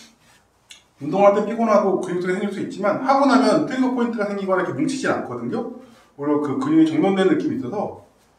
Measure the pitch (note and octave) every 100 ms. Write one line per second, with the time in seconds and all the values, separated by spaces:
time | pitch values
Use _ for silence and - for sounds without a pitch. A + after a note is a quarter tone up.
0 | - _ _ _ _ _ _ - _ -
1 | C#3+ F#3+ G3+ G#3 G#3 A#3 A3 G3+ - F3+
2 | F3+ F3+ F#3 F#3+ G#3 - - F3+ G3+ -
3 | C4 C#4 C#4 A3+ G#3 E3 - C4 B3+ B3
4 | A#3 G#3 G#3 G3+ F#3+ F3+ - C3 D3+ -
5 | E3+ A#2 - A#2+ A#2+ D3 - - - -
6 | _ - C#3+ D3 C3+ C3 C3+ D#3+ D#3 C#3+
7 | F#3+ G3 F3+ D3+ - B2 B2 G#3 E3 -
8 | - _ _